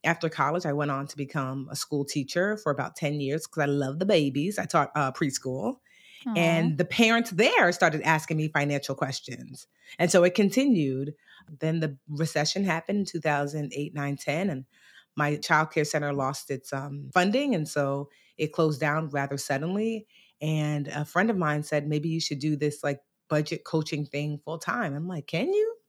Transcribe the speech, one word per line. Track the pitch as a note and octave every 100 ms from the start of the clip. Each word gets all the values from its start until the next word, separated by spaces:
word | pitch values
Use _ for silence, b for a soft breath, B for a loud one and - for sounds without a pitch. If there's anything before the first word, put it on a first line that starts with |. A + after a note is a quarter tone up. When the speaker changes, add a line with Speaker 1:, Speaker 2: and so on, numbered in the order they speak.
Speaker 1:
After | D#3+ E3 E3
college, | D#3 C#3 E3+ E3
I |
went | C#3+ D3
on | C3+ C#3+
to | -
become | C#3 D3 C3 C3+ C3+
a | C3+
school | - D3
teacher | C#3+ D3 C3+ F3 G3 G#3+
for | E3
about | C#3 C3 -
ten | D3 D3
years | C3+ D#3 -
'cause | D#3+
I | C#3+
love | C#3+ C3+ D3
the | F#3+
babies. | F#3 C#3 C3+ E3+ G3+
I | -
taught, | E3 C#3
uh, | D3+ C3+
preschool. | - D3 - C3 B2+ G#3+ C#4 B B B B B3
Speaker 2:
Aw. | G#3+
Speaker 1:
And | E3 E3 E3 D3+
the |
parents | F3 - A3+ A#3 A#3
there | E3+ B3+ A#4 F3+
started | F3 F3 D#3
asking | D#3 D#3 - D#3
me | D3+
financial | D3+ C#3+ C#3+ C#3+
questions. | C#3 C#3 C3 - A#2 - C3+ - B B B
And | D#3
so | F3+
it | F3
continued. | F3 G3 - C#4+ G#3 C#3 C3 C#3 D3+ B B - D3
Then | D#3+ E3
the | D#3 C3+ -
recession | D3 D#3+ D3+ D3+ G3
happened | G3 E3 - G3+
in |
two | F#3+ E3
thousand | D#3 D3 C#3+ D3+ D3
eight, | - D3
nine, | D3 C#3+ C#3
ten, | - D3+ F#3
and | C3 C3+ b b b b -
my | D3 D3
childcare | - D#3 D#3+ - D3+
center | D#3 D3
lost | C#3 C3+ C#3+ -
its, | C3+ -
um, | C3+ C#3 C#3+ C3+
funding. | F3+ F#3 A#3+ C#4+
And | F#3+ D3+
so | D3+ C#3 C#3 C#3+ b b -
it | D#3
closed | - D#3+ C#3+
down | D#3 D3+ D#3+
rather | C#3+ C#3 C#3
suddenly. | - C#3 D#3+ G3+ A3 A3 G#3+ b b b
And | D3+ D#3 D3+ D3+ C#3
a | D3
friend | D3 E3+ A3+
of | G3
mine | D#3 D3+
said, | D3+ D3+ C#3+
"Maybe | D3+ E3
you | D#3+
should | - D3
do | D3+ D3
this, | D3+ D3
like, | C#3+ C#3 _ _ _
budget | D3+ D#3 E3+
coaching | - D#3+ D#3 D#3 D3
thing | C#3+ D3+ D3
full | - D#3+
time." | - B3 F3+
I'm | C#3+ E3+
like, | D#3 -
"Can | D#3+ C#4+
you?" | G4+ A4 A4+